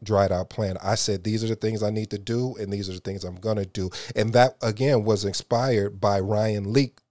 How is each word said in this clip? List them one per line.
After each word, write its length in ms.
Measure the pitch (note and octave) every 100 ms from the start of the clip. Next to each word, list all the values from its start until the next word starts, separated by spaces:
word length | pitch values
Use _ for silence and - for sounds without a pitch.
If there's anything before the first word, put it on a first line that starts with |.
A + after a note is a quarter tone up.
dried 280 | G#2 G2+ G2
out 200 | F2+ -
plan. 260 | - G2+ F#2
I 140 | F#2+ A2
said, 280 | - G2
"These 180 | G#2 A2
are 60 | A2+
the 80 | A2
things 260 | A2 G#2+
I 60 | G#2
need 220 | G#2+ G#2+
to 80 | G2+
do, 360 | G2 A#2 B2+ A#2
and 140 | G2
these 200 | G2+ F#2+
are 20 |
the 80 | F#2
things 240 | - G2
I'm 120 | F2+ F2+
gonna 280 | A2 G#2+
do." 240 | F#2+ - F#2 - -
And 200 | - A2
that, 240 | A#2+ B2+ -
again, 440 | A#2 G#2+ C3+ B2+
was 200 | G#2+ G#2
inspired 720 | G2+ F#2 - A#2 C3+ A2+ G2+ G2+
by 220 | G#2 G2+
Ryan 540 | F#2+ G#2+ A2 G#2 G2
Leake 240 | B2 C3 _ _